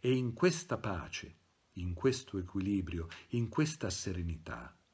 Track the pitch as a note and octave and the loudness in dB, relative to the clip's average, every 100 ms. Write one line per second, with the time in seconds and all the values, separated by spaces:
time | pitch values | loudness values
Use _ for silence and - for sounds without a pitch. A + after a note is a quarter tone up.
0 | B2 C3 B2 A2+ F3+ E3+ - A2+ A2+ F2+ | 2 4 2 4 4 4 -2 -2 0 -2
1 | - - - - _ _ _ - F2+ F2 | -4 -10 -12 -16 _ _ _ -6 -4 2
2 | C3 B2 - G2 F#2 G2 F#2+ G2+ D#2+ E2+ | 2 2 -2 -4 -2 0 2 2 2 -4
3 | E2+ - - A#2+ A#2 - D#3 - G#2 F2+ | -6 -10 -4 0 0 2 0 0 -4 -2
4 | - F2+ E2+ D#2 - - A#1+ - _ | -2 -2 -2 -4 -6 -8 -10 -18 _